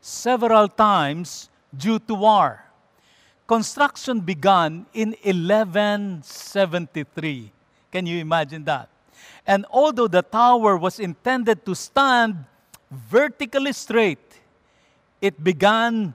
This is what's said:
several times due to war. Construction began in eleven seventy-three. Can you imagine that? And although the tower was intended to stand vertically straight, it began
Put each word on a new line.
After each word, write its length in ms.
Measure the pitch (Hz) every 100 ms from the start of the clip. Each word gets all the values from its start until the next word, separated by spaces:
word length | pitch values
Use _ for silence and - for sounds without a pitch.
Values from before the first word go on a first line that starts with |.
several 640 | - - 240 247 226 220 208
times 800 | - 214 196 143 151 170 - - _ _ 135
due 240 | 175 220
to 140 | 220
war. 500 | 214 214 214 151 107 - _ _ _ _ _ _ _ -
Construction 720 | 226 214 - 285 - - 240
began 640 | 170 180 190 190 160 160 190
in 240 | 220 220 220
eleven 1000 | 208 185 170 214 214 175 208 208 202 175
seventy-three. 1300 | 135 - - 202 190 175 170 170 147 - 156 135 107 _ _ _ _
Can 140 | 185
you 140 | 180 170
imagine 440 | 156 165 151 160
that? 260 | 151 139 117 _ _ _ - - -
And 180 | 196 202
although 360 | 240 302 247 226
the 140 | 180
tower 560 | 175 214 240 247 214 190
was 240 | 180 -
intended 640 | 196 165 - 254 233 214
to 100 | -
stand 720 | 180 - - 269 247 226 185 135 _ _ - _
vertically 840 | 135 113 214 294 - 269 277 277
straight, 480 | 254 - 220 214 151 _ _ _ _ _ _ _ _ _ _
it 200 | 196 -
began 680 | 156 165 202 220 233 226 196